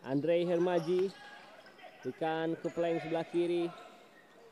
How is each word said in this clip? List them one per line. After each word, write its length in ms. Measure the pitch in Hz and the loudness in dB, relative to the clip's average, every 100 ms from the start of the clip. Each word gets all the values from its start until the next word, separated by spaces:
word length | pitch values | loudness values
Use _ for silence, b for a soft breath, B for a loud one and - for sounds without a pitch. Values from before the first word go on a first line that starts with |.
Andre 400 | 123 143 151 170 | 0 0 4 4
Hermaji. 640 | 175 170 180 175 160 180 196 - - - - - - - - - | 4 2 4 2 2 2 2 -4 -18 -18 -20 -20 -20 -20 -20 -10
Berikan 560 | 127 - 160 160 165 160 | -10 -4 -2 0 -2 -2
ke 80 | 170 | -4
flank 320 | 165 170 165 | -2 0 0
sebelah 240 | 156 165 | 0 -2
kiri. 480 | 160 170 175 175 170 - - - - - - - - | 0 0 2 2 0 -6 -18 -20 -20 -20 -20 -20 -16